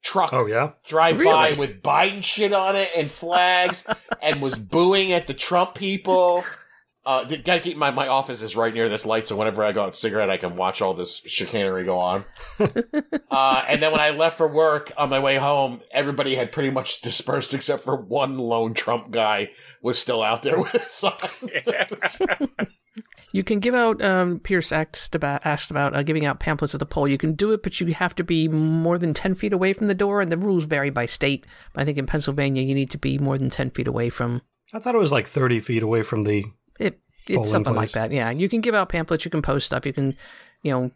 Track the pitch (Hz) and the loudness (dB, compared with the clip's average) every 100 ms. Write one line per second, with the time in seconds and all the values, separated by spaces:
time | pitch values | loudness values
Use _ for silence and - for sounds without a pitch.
0 | - 196 165 131 110 110 147 - - 156 | -2 0 2 2 2 2 0 -4 -2 4
1 | 165 165 349 156 156 147 139 98 - 147 | 4 6 6 6 4 2 -2 -2 0 4
2 | 190 196 180 - 202 196 190 196 190 170 | 2 0 -6 -2 2 2 2 0 0 0
3 | 147 - 170 180 180 180 180 180 - - | -2 -6 0 2 4 4 2 -2 -6 -8
4 | - - 151 147 135 110 101 160 180 196 | -6 -2 -2 0 -2 -4 -2 4 4 4
5 | 190 175 165 135 - 175 180 - 196 190 | 4 0 -2 -6 0 2 2 -2 -4 -2
6 | 185 185 180 175 175 - - - _ _ | 2 4 4 2 -2 -12 -20 -20 _ _
7 | 131 131 127 151 123 175 175 147 143 127 | -2 -2 0 -6 0 0 0 0 0 0
8 | 135 135 135 120 110 110 113 113 113 104 | 2 0 0 -8 -6 0 0 2 0 0
9 | 107 113 110 101 110 104 107 104 98 - | 0 -2 0 -2 -2 2 0 2 -2 -2
10 | 113 104 101 95 90 87 92 95 98 87 | -2 0 0 0 -2 0 -2 0 -2 -2
11 | 90 - - - 92 113 98 92 92 90 | -6 -8 -8 -8 -4 -2 -2 -2 -2 0
12 | 90 98 104 - - - 208 - 233 294 | 0 -2 -4 -18 -20 -2 -2 0 -4 -4
13 | - 320 _ 135 135 131 - 147 156 156 | -4 -8 _ 2 4 2 2 2 2 4
14 | 151 147 165 165 156 147 160 147 147 - | 2 2 0 2 0 4 4 2 -4 -4
15 | 143 135 139 135 139 143 135 120 - 131 | 0 2 2 2 2 2 0 -4 -4 -2
16 | 143 139 139 127 123 - 139 135 - - | 0 0 0 0 -2 -2 0 -2 -4 -8
17 | 117 113 - 139 123 139 139 139 - 135 | -4 -4 -2 -4 -2 -4 -2 -2 -2 -4
18 | 98 123 135 131 117 117 113 113 - 117 | -2 -2 0 -2 0 0 0 -2 -2 -2
19 | 107 117 110 104 104 - - - 120 117 | -2 0 2 2 -2 -10 -20 -6 -2 -2
20 | - 117 110 117 - 160 - - - - | 0 0 2 0 0 0 0 -2 -2 -2
21 | 196 - 180 - 247 - - - - 208 | -2 -2 -10 -8 -8 -4 -4 -2 -4 -2
22 | 196 - 370 185 285 - - _ _ - | -6 -2 -2 -2 -4 -6 -8 _ _ -20
23 | - - - 190 190 208 233 247 233 220 | -18 -20 -6 -4 0 0 2 2 2 2
24 | 196 185 180 170 - 185 156 156 160 - | 2 4 2 -2 0 0 0 -2 -2 -8
25 | - 165 147 143 160 147 - 143 143 143 | -6 -4 -2 -2 -2 -4 -4 -2 0 0
26 | 147 156 147 - - 151 147 143 143 - | 0 0 0 -2 -2 -2 -2 -4 -4 0
27 | 143 139 160 156 208 220 208 - 175 165 | 0 2 0 0 0 0 -2 -4 -4 0
28 | 180 - 170 165 160 156 160 160 165 175 | -2 -2 -2 0 2 2 2 2 0 0
29 | 170 151 190 190 208 196 185 196 208 190 | 0 -2 -2 -2 -2 0 0 0 0 2
30 | 202 202 185 165 202 185 151 151 139 135 | 0 0 0 0 2 0 0 -2 0 -2
31 | 120 - 139 139 - - - - 143 143 | -2 0 0 0 -6 -20 -12 -4 -2 0
32 | 135 156 143 143 139 131 131 135 135 143 | 0 0 0 0 0 2 0 0 -2 -4
33 | 135 135 139 135 131 - 127 - 123 120 | -4 0 0 0 -2 -2 -4 -2 -4 -2
34 | 120 - 120 120 _ _ _ 220 247 233 | -2 -2 -4 -4 _ _ _ -8 -2 2
35 | 170 135 - - 127 117 104 107 110 113 | 2 2 0 0 2 0 0 -2 2 0
36 | 107 110 104 104 104 - _ _ 202 - | 0 -2 0 0 -2 -14 _ _ -4 -4
37 | _ _ - - 107 110 - 117 113 113 | _ _ -2 -2 2 0 2 0 -2 -2
38 | 113 135 117 131 190 233 226 214 180 170 | -2 -2 -2 0 0 0 0 0 0 -2
39 | 160 160 170 160 147 139 - 127 139 135 | 0 -2 -2 -2 0 -2 -2 -4 -4 -2
40 | 139 131 - - - _ 151 131 127 | -2 -4 -14 -20 -20 _ -2 -2 -2